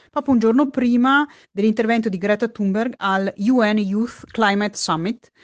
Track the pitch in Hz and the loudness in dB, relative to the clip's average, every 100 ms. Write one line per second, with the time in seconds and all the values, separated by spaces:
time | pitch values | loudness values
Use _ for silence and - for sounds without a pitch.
0 | _ 294 277 240 220 247 277 269 247 240 | _ -6 0 2 4 2 0 0 0 2
1 | 254 285 285 - _ 202 220 220 220 226 | 2 2 0 -8 _ -2 0 2 0 0
2 | 220 185 202 208 226 220 196 202 240 - | -2 -2 -2 -2 -2 -4 -2 -2 -4 -4
3 | 196 190 196 - 208 254 208 214 196 208 | -2 -2 -2 -2 2 2 2 0 -2 -2
4 | 233 - - - 208 202 208 - - 160 | -4 -8 -10 -2 0 0 -2 -4 -4 -4
5 | 185 240 _ _ | -4 -8 _ _